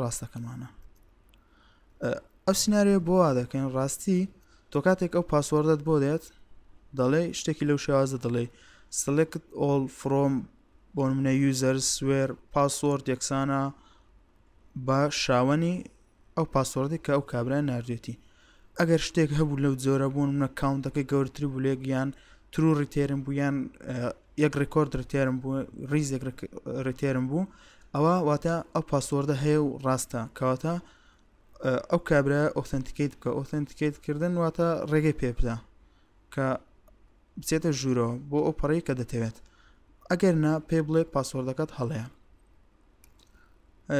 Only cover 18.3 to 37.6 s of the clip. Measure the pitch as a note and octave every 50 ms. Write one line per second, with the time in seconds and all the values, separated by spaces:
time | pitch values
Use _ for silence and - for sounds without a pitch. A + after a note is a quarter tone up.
18.3 | _ _ _ _ _ _ - - - - F3 E3 E3 D#3 - - - E3+ D#3 C#3+
19.3 | D3 D3+ D#3 D3 C#3+ C3+ C#3+ C#3+ C3+ C3 C3 C3+ C#3 C3+ C3+ C3 C3+ C#3+ C#3+ C#3
20.3 | C#3 C#3+ C3+ C3 - - C#3+ C#3 C#3 C#3 B2+ C#3 - D3 C3+ C3 C#3+ C#3 C3+ B2+
21.3 | - - D3 C#3 C3 C3 C3 C3+ C3+ B2+ C3 C3+ C3 C3 C3+ C#3 - - - -
22.3 | - - _ _ - D#3+ D#3+ D#3+ D#3 D3 C#3+ - - C#3+ C#3+ C#3 C#3 C#3 C3+ C#3
23.3 | C#3 C#3 C#3+ C#3 C#3+ C3+ C3 - - - - - B2+ A#2+ A#2+ A#2+ - - _ _
24.3 | _ D3 D3+ D3+ C#3+ C#3 C#3+ - - D#3 D3+ C3 - B2+ B2 - - C3+ C3+ C3
25.3 | B2+ B2+ C3+ C3+ C3+ C3+ - - - A#2 C#3 C3 D3 D#3 D3 C3+ C3+ B2 C3 C3
26.3 | B2+ - - - - - - - - C3+ B2+ C3 B2+ - D3 C#3 C3 B2+ B2+ C3
27.3 | C#3+ F3 F#3+ - - - - - - - - - - C#3 D3+ E3 F3+ F#3 D#3+ D3+
28.3 | D3 C#3+ - E3 E3+ E3 - - - E3 D#3 - D3 C#3 - - C#3+ C#3 C#3 D3
29.3 | C#3+ C3 D3 D3+ D3+ D3+ D3 C#3 - C#3 C3+ C3 C3 B2+ - - - A#2 A2+ -
30.3 | - - C3 B2+ B2+ C3 - D#3+ E3+ F3 - - - _ _ _ _ _ _ _
31.3 | _ _ _ _ - - - C3 B2+ - - - E3+ E3+ - - D#3+ C#3+ C#3 C#3
32.3 | C#3+ D3 D3+ D3+ - - B2+ - - C3+ - - - - D3 C#3 - - - B2
33.3 | - C3+ C#3 - D3+ D3+ C#3+ - - - D3+ D3+ C#3+ - - D3+ D3 D3 E3+ F3
34.3 | F3 F3 E3+ D#3+ - - E3+ E3+ D#3+ - - D3+ D3+ D#3 D3+ D#3 D3 - C3+ B2
35.3 | A#2+ - - A#2 A2+ A2 - - _ - - _ _ _ _ _ _ _ _ _
36.3 | - C#3 C3+ C3 B2+ - - _ _ _ _ - - _ - _ _ _ _ _
37.3 | _ - - - D#3 D#3+